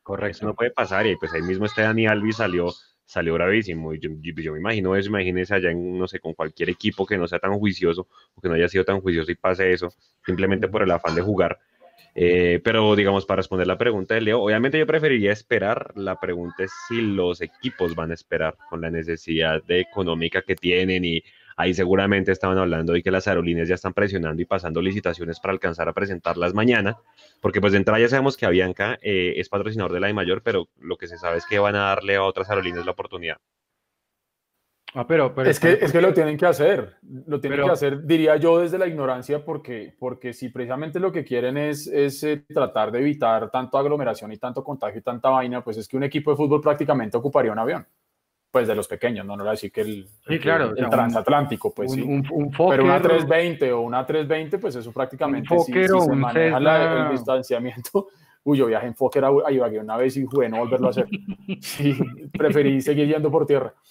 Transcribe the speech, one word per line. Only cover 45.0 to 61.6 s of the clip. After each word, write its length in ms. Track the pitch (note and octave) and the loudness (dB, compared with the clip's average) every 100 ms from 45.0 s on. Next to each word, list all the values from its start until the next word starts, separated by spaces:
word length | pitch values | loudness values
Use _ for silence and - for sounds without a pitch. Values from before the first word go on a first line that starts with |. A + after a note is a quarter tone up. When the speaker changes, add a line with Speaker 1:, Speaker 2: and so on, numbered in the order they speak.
Speaker 3:
tanta 280 | A2+ A#2+ C3+ | -8 -2 2
vaina, 340 | C3 B2+ B2 | 2 0 -4
pues 140 | A#2 A2 | -6 -8
es 100 | G#2+ | -6
que 80 | C3 | -4
un 60 | |
equipo 280 | C#3+ D3 D3 | -2 -2 0
de 60 | C#3 | 2
fútbol 240 | D3 D3 | 4 4
prácticamente 560 | D3+ C#3+ C#3+ C#3 G#2+ A#2 | 4 2 2 0 0 -2
ocuparía 360 | C3+ C#3+ A#2 | 0 2 2
un 60 | G#2+ | 0
avión. 280 | A#2 F3 - _ _ _ _ _ _ | -2 -4 -8 _ _ _ _ _ _
Pues 180 | B2+ A2+ | 0 2
de 60 | |
los 120 | G#2+ G2 | 0 -2
pequeños, 380 | - A#2+ A2 | -4 -4 -4
no, 100 | G2 | -8
no 100 | G2+ | -6
voy 40 | G2+ | -4
a 40 | |
decir 200 | G#2+ G2+ | -4 -4
que 80 | - | -4
el, 260 | G#2+ G#2 F#2+ _ - | -4 -6 -14 _ -6
Speaker 1:
Sí, 80 | |
Speaker 3:
el, 60 | D#3+ | -4
Speaker 1:
claro, 260 | D3 E3 B2 | 0 0 0
Speaker 3:
el 60 | |
Speaker 1:
o 40 | A2 | -2
sea, 80 | |
un, 60 | B2 | 0
Speaker 3:
transatlántico, 840 | B2+ A#2+ A#2 A2 C#3+ C#3 G#2+ G#2+ | 2 2 0 2 2 2 -2 -4
pues 180 | - G#2+ | -4 -4
Speaker 1:
un, 60 | C3 | -4
Speaker 3:
sí. 60 | |
Speaker 1:
un, 240 | C3 C#3 C#3 | -2 -2 -2
un 200 | D#3 C#3+ | -2 -2
Speaker 3:
Pero 340 | C#3 F3 C3+ | 2 4 6
una 120 | C3+ C#3 | 6 6
Speaker 1:
Fokker, 40 | |
Speaker 3:
trescientos 280 | E3 E3 D3 | 4 4 4
veinte 420 | D#3+ F3 D#3 C3+ | 2 2 0 0
o 80 | A#2+ | 0
una 240 | A#2 B2 | -2 -2
trescientos 240 | C3 D3+ D3 | -2 -2 0
veinte, 300 | D#3 D#3 F#3 | -2 -2 -4
pues 180 | G3+ B2 | -4 -6
eso 160 | A#2 | -8
prácticamente 640 | A2+ C3 C3 D3+ C#3 - | -6 -6 -2 -2 -2 2
Speaker 1:
un 60 | F3 | 2
Speaker 3:
sí, 80 | E3 | 2
Speaker 1:
Fokker 140 | F3+ F#3 | 2 4
Speaker 3:
sí 40 | |
Speaker 1:
o 60 | F#3+ | 4
Speaker 3:
se 80 | E3 | 4
Speaker 1:
un 100 | C#3 | 2
Speaker 3:
maneja 400 | C3 D#3+ E3 C3 | 2 2 4 4
la, 180 | D3 D#3+ | 4 4
Speaker 1:
Cessna. 260 | E3 D#3+ D3+ | 4 2 0
Speaker 3:
el 60 | |
distanciamiento. 960 | C3 A#2+ C3 B2+ A#2+ B2 A#2 A#2+ G3+ G3 | -2 0 -2 0 -4 -4 -8 -4 -4 -4
<laughs> 320 | - _ _ | -12 _ _
Uy, 140 | C#3 C#3+ | 0 2
yo 80 | B2 | 4
viajé 220 | A2 A#2+ | 0 -2
en 60 | |
Fokker 300 | A2+ B2+ C#3+ | 0 0 2
a, 60 | C3 C#3 D3 | 4 4 4
a 40 | |
Ibagué 260 | C3+ A#2+ G#2+ | 2 0 -2
una 180 | G#2+ A2+ | -4 0
vez 220 | C3 B2+ | 0 -2
y 80 | B2+ | -2
jugué 240 | C3+ A#2 | 0 0
no 80 | A2+ | 0
volverlo 300 | A#2+ B2+ B2+ | 0 0 2
a 20 | |
hacer. 160 | B2 A#2 - - F#3+ | 0 -2 -6 -10 -10
Speaker 1:
<laughs> 240 | - F#3+ | -8 -10